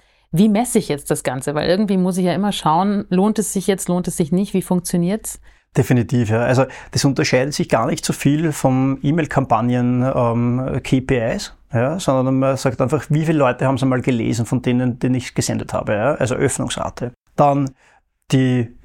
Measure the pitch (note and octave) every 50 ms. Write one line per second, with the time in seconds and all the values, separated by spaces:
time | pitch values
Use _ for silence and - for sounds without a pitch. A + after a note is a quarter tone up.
0 | _ _ _ _ _ - - D#3+ G#3 A3 G3 G#3 B3 - - G#3+ - - D3 C#3+
1 | - - D3+ - - C#3 B2+ C3+ - D3 C#3+ D3+ D3+ D#3 F3+ G3+ A3 G3 G3 F#3
2 | F3+ F#3+ F3 F#3+ F3+ F3 D#3 F3+ G3+ G3+ - - - D#3+ D#3 F3 G3 G#3 G3+ G3+
3 | G3+ - F3+ F#3 G3 A3 G#3+ A3 G3+ - - G3 - G#3 F#3+ F#3 - - F3 F3+
4 | F3 F3+ - - E3+ - F3 F#3 G3+ - - F#3 - - F#3 F3+ - - - F3
5 | E3+ F3+ G#3 A3+ - - - - - - - _ _ _ - C3+ A#2+ - B2+ A#2+
6 | A2 - B2 B2 A#2 G2+ A2 A2+ A#2+ B2+ B2+ B2+ C3 - - - - - - C3
7 | - C#3 C3+ - D3 - C#3 B2+ C3+ D3 - - E3 - D3+ A2+ A#2 A#2+ D#3 -
8 | - - C3+ - - C#3 D3 D#3 E3 D#3 C#3+ - - C3+ C3 B2+ C3 C3+ C3+ C3
9 | - C#3 D#3 E3+ D3+ - - C#3 C3 - A#2+ A2 A#2+ B2 B2 B2 B2 B2 B2 B2
10 | B2+ C3 C3 C3+ A#2+ A#2 A2+ A#2+ A#2+ A#2+ A#2+ B2+ C3 C3+ C#3+ C3 - - C#3 C3
11 | C3 C3+ C3+ B2 A2+ A#2+ G3+ G3+ - - - - _ - - A2+ B2 C#3 D#3 F#3+
12 | - - C3+ C3 B2+ C3 C3+ C3 C3+ C3+ C3+ B2+ - C3+ A#2 - C3 A#2+ D#3 C3+
13 | - - C#3+ D#3 D#3+ D#3+ E3+ D3 C#3 B2 B2 - D3 C3 C3+ A#2 C3+ C3 B2+ B2+
14 | B2 C#3+ B2+ A2+ A2 A#2+ A#2+ A2+ A#2 - C3+ A#2+ - C3 B2 B2 B2+ B2 A2+ -
15 | - B2+ B2+ B2+ - - - - - - A2+ A2 - - - - - A#2 G#2+ G2+
16 | G#2 C#3 D#3 - C3 A2 B2+ - C#3+ B2+ - - B2+ B2+ - - - - - -
17 | C3 B2 - _ _ _ - - D3 C#3+ C#3 C#3+ C#3 C3 - _ _ _ _ _
18 | _ _ _ _ _ - C#3 C3 C3 B2+ B2+ B2 A#2 A#2 - -